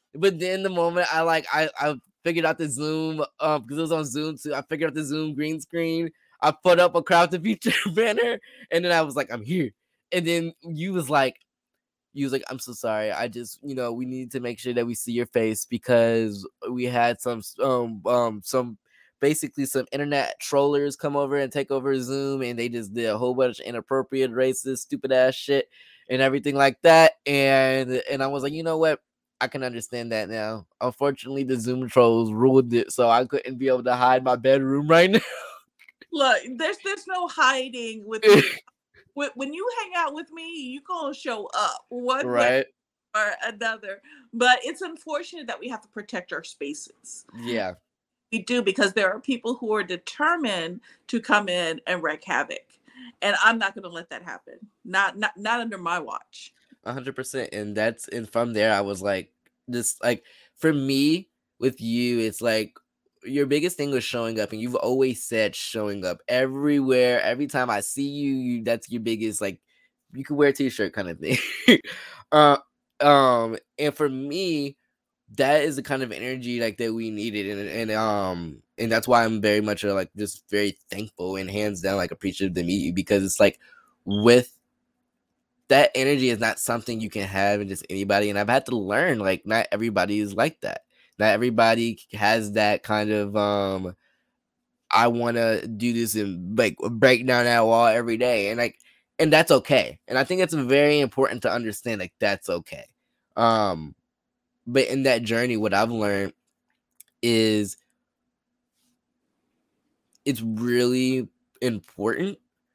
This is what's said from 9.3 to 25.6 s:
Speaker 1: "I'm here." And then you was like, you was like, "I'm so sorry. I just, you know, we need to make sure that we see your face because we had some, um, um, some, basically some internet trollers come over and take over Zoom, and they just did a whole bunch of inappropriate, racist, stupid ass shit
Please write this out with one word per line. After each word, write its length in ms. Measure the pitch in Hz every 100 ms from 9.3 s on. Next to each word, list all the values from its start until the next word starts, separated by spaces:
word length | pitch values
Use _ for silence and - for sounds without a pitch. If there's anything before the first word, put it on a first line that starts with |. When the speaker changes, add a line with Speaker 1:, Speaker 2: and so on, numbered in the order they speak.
Speaker 1:
"I'm 100 | 117
here." 260 | 107 180 123 - _ _ -
And 140 | 175 165
then 260 | 170 165 -
you 300 | 165 156 180
was 160 | 185 135
like, 280 | 147 131 - _ _ _ _ _ _ _
you 140 | 139 139
was 60 |
like, 120 | 131 -
"I'm 80 | 131
so 140 | -
sorry. 360 | 117 113 107 107
I 180 | 82 120
just, 300 | 117 117 -
you 120 | 143
know, 180 | 131 120
we 120 | 117
need 260 | 127 127 127
to 80 | 131
make 180 | 120 117
sure 160 | 127
that 120 | 120 117
we 80 |
see 180 | 117 -
your 140 | 117 120
face 380 | 120 110 110
because 800 | - 117 - 120 117 117 110 101 95 _ 101
we 140 | 123
had 360 | 123 123 120 117
some, 180 | 123 113 - -
um, 400 | 135 127 120 110 92
um, 360 | 123 117 107
some, 320 | - 131 123 107 _ _ _ -
basically 440 | 139 151 147 -
some 220 | 135 135 -
internet 460 | 139 147 143 127 -
trollers 560 | - 143 143 143 143 135
come 200 | 151 143
over 220 | 139 143
and 120 | 135
take 200 | 147 139
over 280 | 135 135 135
Zoom, 440 | 123 139 139 135
and 160 | 123 120
they 100 | 120
just 240 | 120 104
did 140 | 113 113
a 100 | 107
whole 180 | 123
bunch 260 | 127 127 110
of 60 | -
inappropriate, 640 | 120 - 135 127 135 131
racist, 460 | 117 131 131 131 131
stupid 320 | - 131 131
ass 220 | 127 127
shit 360 | - - 139